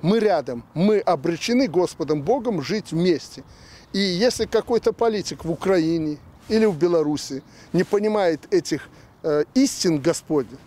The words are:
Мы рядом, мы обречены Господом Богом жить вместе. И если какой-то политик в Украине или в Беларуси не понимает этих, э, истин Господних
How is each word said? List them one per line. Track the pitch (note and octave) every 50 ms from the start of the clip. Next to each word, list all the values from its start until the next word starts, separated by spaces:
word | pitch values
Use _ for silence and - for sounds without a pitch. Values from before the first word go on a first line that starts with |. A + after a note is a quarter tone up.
| D3+
Мы | D#3+ G#3 A#3
рядом, | G#3+ G#3+ F#3+ D#3 B2+ B2+ B2+ A#2+ A#2 - _
мы | D3+ F3 G#3 G#3+ G3+
обречены | - - F3+ D3 C3 E3+ E3+ D3+ - - A#3 B3 C4+
Господом | G#3+ C#3+ F3 F3+ D#3 - - E3 C#3 D#3 D3 C#3
Богом | D#3+ A#3+ C#4+ A3 B3 A3 E3 C3+
жить | A#2+ E3 - E3+ - -
вместе. | D#3+ F3 F#3 E3+ C3 - - - - - - - - - - - - - - -
И | G3
если | G3+ G3 F3+ F3 A3 B3+ - - A3
какой-то | G#3+ - A3+ G#3+ - A#3+ A3 - A#3 G#3+
политик | - A#3 A#3 A3 G#3 F3 - D#3+ C3+ -
в | E3
Украине | E3+ D#3+ - F#3+ G3 F3+ D#3+ D#3+ E3 E3 D#3 D3+ D3 D3 - - - - - -
или | E3 A3+ A3
в | G#3+ F#3
Беларуси | D3 E3 F3 F3 E3 D#3 D3 D3+ C#3 - - C#3 C3+ - - - - - - -
не | E3+ F#3
понимает | - - G#3 G#3 G#3+ G#3+ G#3 G3 F3 E3 C#3+ - - -
этих, | F3+ - - E3 C#3 - - - - - - - _ -
э, | E3 D3 D3 D3+ - -
истин | B3+ C4+ C#4 - - - F#3 E3 D3
Господних | C3 E3 D#3+ - - - D#3+ D3 B2+ G2 B2 - -